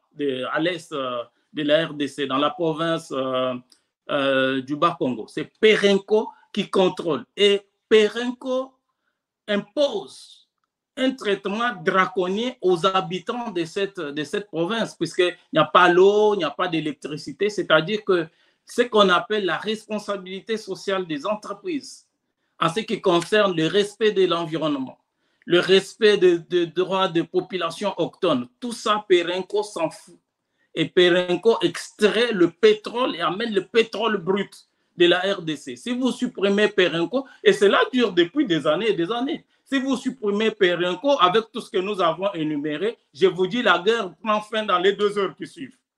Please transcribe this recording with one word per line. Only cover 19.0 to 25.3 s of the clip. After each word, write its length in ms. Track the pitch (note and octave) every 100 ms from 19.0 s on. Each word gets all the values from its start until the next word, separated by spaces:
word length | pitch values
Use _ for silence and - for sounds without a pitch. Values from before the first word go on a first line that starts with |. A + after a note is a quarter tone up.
| F#3+
appelle 380 | F3 - G#3+ F#3
la 100 | D3+
responsabilité 1000 | G3+ G#3+ - G#3 - G3 F#3 F#3+ - A3
sociale 500 | F#3+ F3+ - F#3+ F3
des 200 | D3 F3+
entreprises, 800 | G#3+ - G3+ F#3+ C4 - - _ _ _ _ _ -
en 100 | E3
ce 120 | F#3+
qui 200 | G#3 G#3
concerne 540 | G3 F3 E3 G#3+ G3+
le 120 | E3 D#3
respect 460 | F#3+ G3+ - G#3+
de 140 | F#3+ F3+
l'environnement, 720 | E3+ D#3+ D#3 D#3 C#3+ B2+ - _ _ _